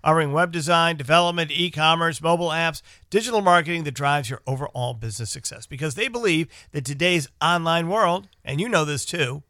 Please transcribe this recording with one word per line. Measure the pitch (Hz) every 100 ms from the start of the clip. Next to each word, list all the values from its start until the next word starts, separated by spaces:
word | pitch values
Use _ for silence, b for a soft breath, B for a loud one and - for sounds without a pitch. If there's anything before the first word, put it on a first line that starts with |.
offering | 156 160 147
web | 151 175
design, | 170 151 170 165 160
development, | 135 165 175 170 160
e-commerce, | 147 175 151 156 165 165 143
mobile | 160 170 170
apps, | 156 165 151 b b _
digital | 196 226 208
marketing | 190 175 156 170
that | 147
drives | 127 143 147 117
your | 131 -
overall | 131 143 127 123
business | 117 113 104 113
success. | - - 113 -
Because | 131 151 131
they | 247
believe | 240 220 160 160 B B
that | 147 127
today's | 143 175 175 139 _
online | 156 175 165 165 170
world, | 208 190 180 196 _
and | - 139
you | 226
know | 196 151
this | 143 -
too | 175 131 143